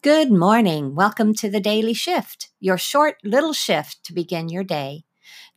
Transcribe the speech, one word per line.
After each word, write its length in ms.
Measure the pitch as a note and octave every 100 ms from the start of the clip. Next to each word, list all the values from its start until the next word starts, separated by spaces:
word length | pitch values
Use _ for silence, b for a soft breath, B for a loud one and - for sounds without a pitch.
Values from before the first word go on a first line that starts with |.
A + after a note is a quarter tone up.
Good 300 | C#4+ D#4 D4+
morning. 600 | G3 F3 A3 G#3 D#3 C#3 C#3+
Welcome 380 | G3+ - G#3+ G#3+
to 140 | G#3+
the 120 | G#3
Daily 320 | G3+ G#3+ A3
Shift, 560 | A#3 - F4 - - - _
your 180 | F#3 F#3
short 380 | - C#4 D4+ -
little 300 | G3+ A#3+ D#4+
shift 500 | D4 - E3 D3+ -
to 100 | -
begin 360 | F3 E3 E3+ E3
your 160 | F3 F#3+
day. 400 | D3+ C#3 D3 _ _ B B B